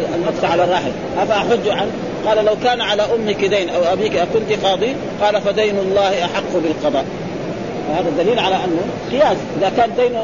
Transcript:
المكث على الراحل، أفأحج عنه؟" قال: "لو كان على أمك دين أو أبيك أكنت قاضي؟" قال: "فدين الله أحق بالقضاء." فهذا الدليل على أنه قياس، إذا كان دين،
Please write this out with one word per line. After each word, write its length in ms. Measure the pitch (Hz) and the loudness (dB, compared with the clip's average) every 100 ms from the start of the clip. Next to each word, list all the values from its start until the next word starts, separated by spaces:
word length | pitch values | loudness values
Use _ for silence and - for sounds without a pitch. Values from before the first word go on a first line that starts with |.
| 160 165 | 0 -2
المكث 280 | 170 - | -2 0
على 200 | 180 170 | 0 2
الراحل، 280 | 175 180 143 - - - | 2 2 -2 -4 -4 -2
أفأحج 500 | 196 208 - 233 208 | 0 0 2 2 2
عنه؟" 220 | 175 208 - - - 208 | 0 -2 -4 -6 -4 0
قال: 180 | 220 208 | 2 2
"لو 80 | 214 | 2
كان 180 | 247 247 | 2 0
على 220 | 202 208 208 233 | 0 0 2 0
أمك 300 | 214 202 196 | 0 0 2
دين 240 | 202 175 | 2 0
أو 240 | 160 170 | 0 2
أبيك 220 | 185 214 180 | 2 0 0
أكنت 500 | 170 220 214 214 190 | 0 0 0 0 0
قاضي؟" 300 | 185 220 277 - - | 0 0 -2 -6 0
قال: 200 | 208 208 | 0 2
"فدين 360 | 202 196 214 202 | 0 0 2 0
الله 480 | 190 196 196 190 175 | 0 2 2 2 -2
أحق 280 | 190 - | -2 -2
بالقضاء." 520 | 180 160 156 151 135 139 - - - - - - - - | 0 0 0 0 0 -2 -6 -8 -6 -6 -6 -6 -6 -4
فهذا 220 | 156 175 | -2 0
الدليل 300 | 156 175 233 | 0 2 2
على 160 | 185 185 | 0 0
أنه 260 | 180 165 196 - - | 0 -2 -2 -6 -4
قياس، 260 | 254 285 180 - 156 | 2 2 2 -2 -2
إذا 120 | 190 226 | 0 2
كان 120 | 233 226 | 0 2
دين، 140 | 247 233 | 0 0